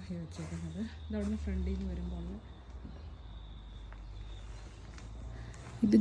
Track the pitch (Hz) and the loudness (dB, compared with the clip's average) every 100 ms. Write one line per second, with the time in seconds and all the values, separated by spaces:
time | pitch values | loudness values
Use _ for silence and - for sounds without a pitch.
0 | - - 160 - 160 170 165 165 226 - | -2 -2 -2 -4 -2 -2 -2 0 -2 -2
1 | - 214 202 214 - 190 185 190 190 175 | -2 2 2 2 2 2 4 2 2 0
2 | 175 170 175 202 - - - - - - | 0 -2 -2 -4 -8 -12 -10 -10 -8 -8
3 | - - - - - - - - - - | -8 -10 -10 -10 -8 -10 -10 -10 -8 -8
4 | - - - - - - - - - - | -8 -8 -8 -8 -8 -8 -10 -10 -10 -10
5 | - - - - - - - - 214 214 | -8 -8 -6 -6 -8 -8 -8 4 10 12